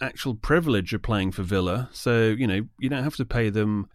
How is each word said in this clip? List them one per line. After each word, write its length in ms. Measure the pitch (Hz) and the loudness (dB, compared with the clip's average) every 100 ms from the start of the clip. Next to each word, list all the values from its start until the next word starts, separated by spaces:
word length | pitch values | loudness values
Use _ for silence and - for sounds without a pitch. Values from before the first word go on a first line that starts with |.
actual 360 | 131 - 135 113 | -8 -6 -6 -4
privilege 580 | - 160 165 107 87 | 2 2 4 0 0
of 80 | 110 | -4
playing 300 | - 107 95 | 0 0 0
for 100 | 90 | -2
Villa. 460 | 92 98 90 101 127 | -2 0 0 -2 -4
So, 360 | - 123 117 110 | -6 0 2 2
you 180 | 107 123 | 2 0
know, 140 | 95 113 - | 0 -2 -4
you 100 | 131 | -4
don't 140 | 139 | -2
have 140 | 139 - | -4 -4
to 80 | |
pay 260 | 123 120 110 | -2 0 0
them 380 | 104 107 104 101 | 2 0 0 -2